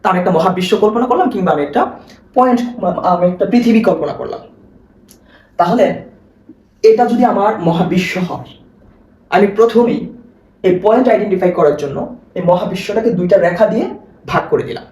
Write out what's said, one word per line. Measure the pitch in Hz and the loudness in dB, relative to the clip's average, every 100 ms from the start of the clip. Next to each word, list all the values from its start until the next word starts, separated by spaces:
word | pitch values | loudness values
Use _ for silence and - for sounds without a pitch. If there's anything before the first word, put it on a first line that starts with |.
তা | 202 | 0
আমি | 185 | 0
একটা | 185 165 | 0 2
মহাবিশ্ব | 185 180 185 208 | 0 0 -2 2
কল্পনা | 214 226 254 | 0 0 0
করলাম | 247 359 | 0 0
কিংবা | 202 175 | -2 -2
আমি | 147 143 | -2 -2
একটা | - - - - - _ - | -2 -4 -6 -20 -20 _ 0
পয়েন্ট, | 254 240 240 - 180 170 - | 2 2 -2 -4 -4 -2 -2
আমি | 175 180 | 0 0
একটা | 180 190 | 0 0
পৃথিবী | 240 226 220 202 | 2 2 2 2
কল্পনা | 170 151 - | 0 -4 -8
করলাম। | - - - - - - _ _ _ - _ _ _ _ | -10 -12 -16 -20 -20 -20 _ _ _ -20 _ _ _ _
তাহলে | 175 233 - - - - _ _ _ - _ _ 220 | 0 2 0 0 -12 -20 _ _ _ -20 _ _ 4
এটা | 220 240 | 4 4
যদি | 240 247 | 2 2
আমার | 202 202 220 165 | 2 -2 0 -2
মহাবিশ্ব | 170 180 185 - 185 175 | 0 0 -2 -2 -4 -6
হয়, | - - - - _ - _ _ _ _ | -8 -14 -20 -20 _ -20 _ _ _ _
আমি | 180 202 196 | 0 2 2
প্রথমেই | 233 226 240 - - - - _ _ _ 185 | 2 4 2 0 -6 -14 -20 _ _ _ -2
এই | 180 | 0
পয়েন্ট | 196 233 254 | 2 2 2
আইডেন্টিফাই | 208 208 185 185 175 | 2 0 0 0 2
করার | 156 - | 0 0
জন্য | 143 139 - - _ - | -4 -8 -10 -14 _ -6
এই | 175 | 0
মহাবিশ্বটাকে | 175 - 185 - 208 226 170 | 0 0 -8 -4 -2 0 -2
দুইটা | 180 196 170 | 2 2 2
রেখা | 175 202 | 2 0
দিয়ে | 220 359 - - - - | 0 -4 -8 -18 -20 -6
ভাগ | - - | -6 -2
করে | 147 123 | -4 -4
দিলাম। | 113 - | -10 -14